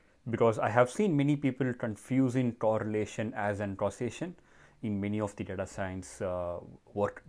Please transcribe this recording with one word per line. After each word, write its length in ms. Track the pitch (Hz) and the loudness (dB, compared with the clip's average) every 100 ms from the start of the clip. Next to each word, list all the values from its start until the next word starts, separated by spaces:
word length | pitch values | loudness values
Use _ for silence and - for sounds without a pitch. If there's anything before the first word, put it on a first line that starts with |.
| _ _ - | _ _ -6
Because 300 | 113 117 107 | 4 4 4
I 100 | 117 | 4
have 220 | 113 127 | 4 4
seen 240 | - 214 147 | 4 2 4
many 180 | 139 147 | 4 2
people 360 | 143 127 127 | 0 0 -2
confusing 800 | 120 120 101 - 127 131 123 123 | -2 -4 -6 0 2 4 2 0
correlation 840 | 117 110 110 104 107 104 - 110 - | 2 2 2 2 0 -2 -2 -4 -2
as 260 | 104 101 | -2 0
in 140 | 104 95 | -4 -2
causation 600 | 101 - 120 - 175 175 - - - _ | -2 -2 -4 -4 -8 -10 -20 -20 -20 _
in 160 | 117 101 | -4 -2
many 200 | 101 104 | 0 0
of 140 | 104 - | -2 -4
the 60 | |
data 220 | 98 95 95 | -6 -6 -6
science, 560 | - 95 92 90 - | -4 -6 -6 -10 -6
uh, 360 | 98 90 87 87 85 - - | -4 -2 -4 -6 -10 -18 -8
work 300 | 104 101 - | 0 0 -2